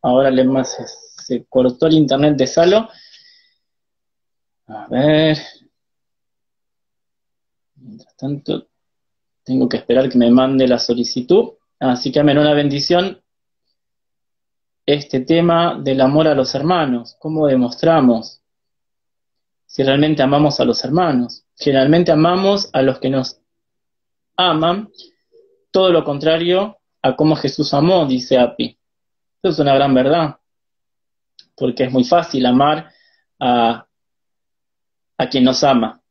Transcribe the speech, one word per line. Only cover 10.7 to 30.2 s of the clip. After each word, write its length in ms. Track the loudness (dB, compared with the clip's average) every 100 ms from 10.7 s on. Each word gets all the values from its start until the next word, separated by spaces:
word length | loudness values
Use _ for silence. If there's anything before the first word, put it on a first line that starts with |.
| 0
solicitud. 720 | -2 -4 -4 -6 0 0 0 -8 _ _
Así 320 | -4 -2 -2
que, 100 | 0
amén, 180 | 2 2
una 160 | 2
bendición. 680 | 2 0 -4 -2 -2 -2 -8 _ _ _ _ _ _ _ _ _ _ _ _ _ _ _ _ -4
Este 340 | -4 -2 -6
tema 580 | 0 0 2 2 0 -4
del 220 | -4 0
amor 280 | 2 2 2
a 60 |
los 200 | 0 -2
hermanos, 640 | -4 -2 -2 -2 -4 -8 _
¿cómo 300 | -8 -2 0
demostramos 920 | 2 -2 -2 0 4 4 0 -4 -20 _ _ _ _ _ _ _ _ _ _ _ _ _
si 160 | -6
realmente 400 | -2 0 0 0
amamos 380 | 0 2 0 0
a 40 |
los 200 | -2 -2
hermanos? 600 | -2 -2 0 -2 -4 -10 _ _
Generalmente 540 | -2 0 2 2 2
amamos 580 | 2 2 0 0 -2 -2
a 100 | -2
los 180 | -2 -2
que 100 | -4
nos 300 | -4 -6 -12 _ _ _ _ _ _ _ _ _ -4
aman, 520 | -2 0 -2 -4 -8 -20 -20 _ _ _ _ _ _
todo 180 | 0 2
lo 140 | 2
contrario 720 | 0 -4 0 0 0 -2 -2 -10 _ _
a 140 | -4 0
cómo 180 | 0
Jesús 400 | 0 -4 -4 -2
amó, 320 | 0 2 2 0
dice 320 | -2 0 0
Api. 400 | 0 -2 -10 _ _ _ _ _ _ _
Esto 120 | -4
es 100 | 0
una 160 | 2
gran 180 | 2 4
verdad, 440 | 2 2 0